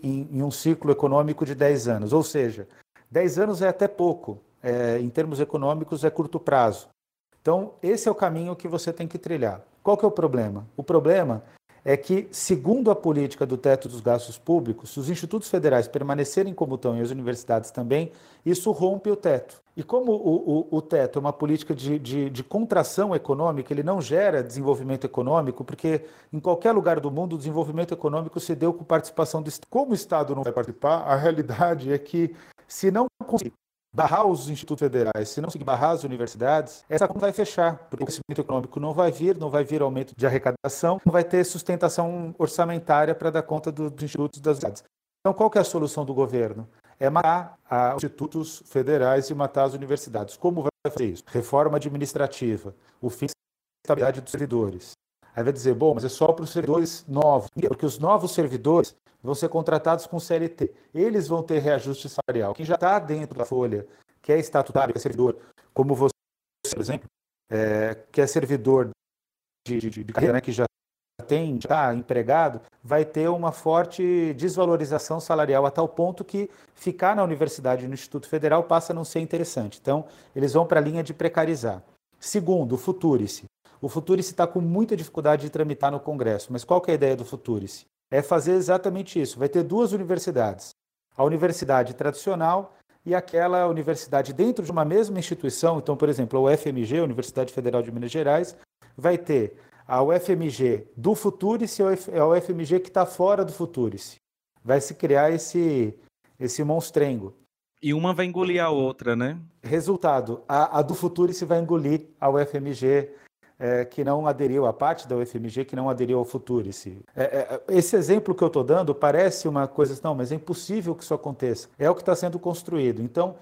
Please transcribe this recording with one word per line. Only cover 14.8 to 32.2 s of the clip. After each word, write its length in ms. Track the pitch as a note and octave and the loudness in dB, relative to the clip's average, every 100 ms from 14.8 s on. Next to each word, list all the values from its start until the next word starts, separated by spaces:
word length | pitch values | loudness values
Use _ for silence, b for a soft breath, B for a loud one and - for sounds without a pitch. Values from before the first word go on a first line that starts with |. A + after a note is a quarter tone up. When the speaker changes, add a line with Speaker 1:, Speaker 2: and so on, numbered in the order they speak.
| A#2 | -8
Speaker 1:
se 100 | - | -8
os 100 | C3+ | -6
institutos 380 | F3 E3 A3 - | -6 -4 -6 -2
federais 400 | F#3 D3+ B2+ A2+ | 0 4 4 2
permanecerem 680 | C#3+ C#3+ D3 C#3 - G3 | -4 -4 -2 -2 0 -2
como 220 | F3 D#3 C3 | -2 -4 -2
estão 200 | B2+ A#2 | -2 -2
e 40 | |
as 100 | A#2 | -4
universidades 640 | C3 A#2+ A#2+ - A#2 A2 | -4 -6 -6 -2 -2 -2
também, 400 | - A#2+ C#3+ D#3+ B B B D#3+ | -8 -2 0 -2 B B B -2
isso 240 | F3 A3 | 0 0
rompe 400 | - F#3 G3 G#3 | 0 0 0 -2
o 60 | G3+ | 0
teto. 440 | F3+ C3+ - - _ - | 2 0 -2 -20 _ -14
E 60 | |
como 300 | - B3 B3+ | -2 0 2
o, 480 | G#3 F3 E3+ - D3+ | 2 2 2 2 0
o, 160 | D#3+ D#3 | 0 -4
o 40 | |
teto 380 | D#3 D#3+ B2+ D3 | 0 2 2 0
é 20 | |
uma 120 | C#3+ | -4
política 420 | C#3 D3 D3+ - | -2 -2 -2 -2
de, 240 | D3 C3+ D3+ | -6 -2 -4
de, 320 | A#2+ C#3 C#3 | -4 -4 -4
de 140 | B2+ | -6
contração 720 | - G#3 A3+ F3 D3+ - G3+ D#3+ | -6 -4 0 0 0 0 0 -2
econômica, 560 | - C#3 E3 - B2+ | -2 0 0 -2 -4
ele 100 | C#3+ | -4
não 180 | D3+ F#3+ | -2 -2
gera 440 | A#2+ D#3+ G3+ D#3 | 0 2 2 2
desenvolvimento 640 | A#2+ A#2+ C#3 B2 C3 C3+ C3 | -2 -4 0 0 0 -6 -4
econômico, 580 | - B2 E3 C#3 - | -2 0 0 0 -6
porque 400 | C3 C3 D#3+ D#3 D#3 B B | -10 -6 -2 -2 -4 B B
em 60 | D3+ | -6
qualquer 320 | F3 E3+ A3+ | -2 2 4
lugar 300 | G#3+ F3 D#3+ | 4 4 0
do 100 | C#3+ | 0
mundo 220 | C#3 F3+ | -4 -4
o 60 | D#3+ | -6
desenvolvimento 540 | C#3+ D#3 D#3 D#3 E3+ | -4 -4 -4 -4 -4
econômico 460 | E3+ D#3 D3+ D#3+ F3 | -4 -4 -4 -6 -8
se 160 | - | -6
deu 180 | D#3 E3 | -2 0
com 120 | E3+ | -2
participação 580 | E3 D#3+ - - D#3+ D#3+ | 0 0 0 -4 -2 -2
do 60 | D3+ | -8
Estado. 180 | - - | -12 -4
Como 220 | A#3+ C#4+ | -2 0
o 40 | |
Estado 420 | G#3+ - D#3+ C#3 C#3 | -2 0 -2 -2 -2
não 80 | |
vai 80 | B2 | -2
participar, 460 | A#2+ A#2+ A#2 C#3+ E3 | -2 -4 -2 0 0
a 180 | - C#3 | 2 2
realidade 760 | D#3+ D#3+ B2 A2+ F3 E3 C3 | 2 0 -2 0 0 0 -2
é 60 | C#3 | -4
que, 340 | C#3+ E3+ | -2 -2